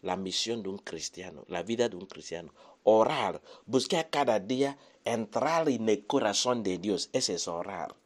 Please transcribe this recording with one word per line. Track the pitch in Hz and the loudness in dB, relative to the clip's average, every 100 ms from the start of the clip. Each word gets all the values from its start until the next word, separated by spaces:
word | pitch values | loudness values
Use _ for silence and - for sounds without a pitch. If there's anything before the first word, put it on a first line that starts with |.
la | 92 90 | -4 -6
misión | 95 92 110 117 | -4 -4 -4 -4
de | 95 | -6
un | 98 | -8
cristiano, | - 82 - - 92 76 - | -10 -10 -10 -12 -16 -16 -8
la | 87 | -6
vida | 87 113 120 | -4 0 0
de | 90 | -2
un | 95 | -14
cristiano. | - - 82 82 _ - - | -16 -10 -10 -10 _ -20 0
Orar, | - 92 110 151 104 80 - - - | 6 8 6 4 -2 -4 -12 -20 0
buscar | 127 - 170 160 | 0 2 -2 0
cada | 147 135 107 | 2 4 2
día | 95 127 139 139 - _ | 2 0 0 -2 -18 _
entrar | - 117 110 120 143 165 156 | -4 -4 -2 0 2 2 2
en | 120 110 | 2 2
el | 104 - | 0 2
corazón | 139 110 101 127 123 | 2 2 2 2 0
de | 98 92 | 0 -2
Dios, | 98 90 - | -2 -2 -2
ese | 131 127 | -2 -2
es | 85 - | -4 -4
orar. | 85 90 95 76 - | -6 -6 -8 -10 -12